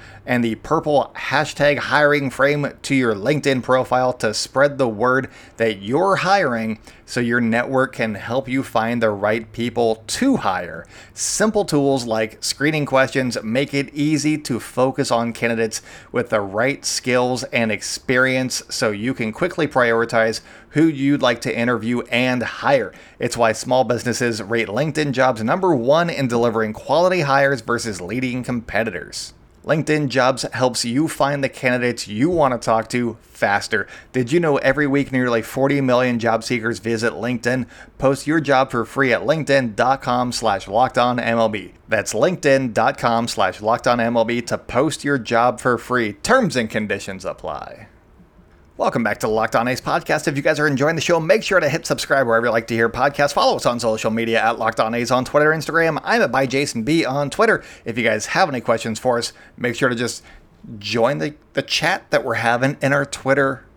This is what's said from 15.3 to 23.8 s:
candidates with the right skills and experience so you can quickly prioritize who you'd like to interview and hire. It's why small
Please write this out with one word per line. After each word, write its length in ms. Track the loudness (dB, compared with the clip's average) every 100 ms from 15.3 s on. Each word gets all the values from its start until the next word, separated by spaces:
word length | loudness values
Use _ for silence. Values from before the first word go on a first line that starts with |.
candidates 500 | -2 -2 0 -2 -4 -12 -20 -6
with 180 | -6 -2
the 100 | -2
right 440 | -2 0 0 -2
skills 600 | -6 -4 0 2 2 -2
and 280 | -4 -2 0
experience 920 | -2 -6 -6 0 2 2 0 -2 -6 -8
so 220 | -4 -2
you 240 | -2 -4
can 180 | -4 -6
quickly 340 | -4 -4 -2 -2
prioritize 720 | 2 2 2 2 2 0 -2 -10 -20 -4
who 120 | 2 2
you'd 360 | 2 0 2
like 180 | 2 0
to 160 | -4 -2
interview 440 | 0 0 -2 -4 -2
and 320 | 0 0 -2
hire. 500 | -4 -2 2 2 0 -10 -20 -6
It's 160 | -4 2
why 160 | 2
small 320 | 2 0 2